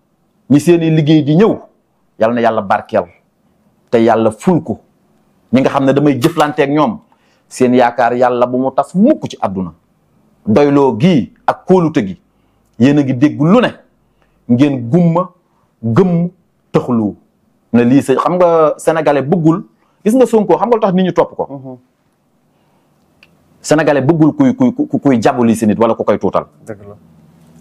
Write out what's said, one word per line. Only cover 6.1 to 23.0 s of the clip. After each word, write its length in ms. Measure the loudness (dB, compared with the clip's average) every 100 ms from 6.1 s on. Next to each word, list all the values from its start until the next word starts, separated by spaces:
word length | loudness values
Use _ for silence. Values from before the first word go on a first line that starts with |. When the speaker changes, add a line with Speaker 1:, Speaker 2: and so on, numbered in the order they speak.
| 2
Speaker 1:
jëflanteeg 500 | 0 0 -2 -2 -2
ñoom, 280 | 0 -2 -4 _ _ _ _ _
seen 260 | -2 0
yaakaar 400 | 2 0 0 -2
Yàlla 320 | 0 0 0 -2
bu 120 | -2
mu 120 | -4
tas 240 | -4 -4
mukk 340 | 0 2 0 -6
ci 80 | -8
àdduna. 320 | -8 -6 -10 -12 _ _ _ _ _ _ -2
Doyloo 500 | 2 2 2 2 2
gi 340 | 2 0 -2 _ -8
ak 180 | -4 0
kóolute 400 | 0 2 -2 -4
gi, 140 | -8 _ _ _ _ _ 0
yéen 200 | 2 2
a 40 |
ngi 120 | 0
dégg 260 | 0 0 0
lu 200 | 2 2
ne, 80 | 0 -4 _ _ _ _ _ _ -2
ngeen 400 | 0 2 0 -2
gumma, 420 | 0 2 0 -4 _ _ _ _ _
gëmm, 480 | -6 -4 -2 -4 -4 -10 _ _ _
tëxlu. 420 | -6 -4 -4 -4 -8 _ _ _ _ _
Ne 100 | 0
lii 180 | 2 2
sa, 120 | 0 -2
xam 200 | -2 0
nga 360 | 2 2 0 -2
sénégalais 440 | -4 -2 0 -2
bëggul, 420 | -2 0 0 -2 -6 _ _ _
gis 100 | -2 0
nga 100 | 2
Sonko, 300 | 0 0 0
xam 120 | 0
nga 80 | -2
lu 40 |
tax 120 | 0
nit 80 | 0
ñu 80 | 0
topp 220 | 0 -2 -4
ko? 100 | -10
Speaker 2:
Mhm. 260 | -12 -18 -20 _ _ _ _ _ _ _ _ _ _ _ _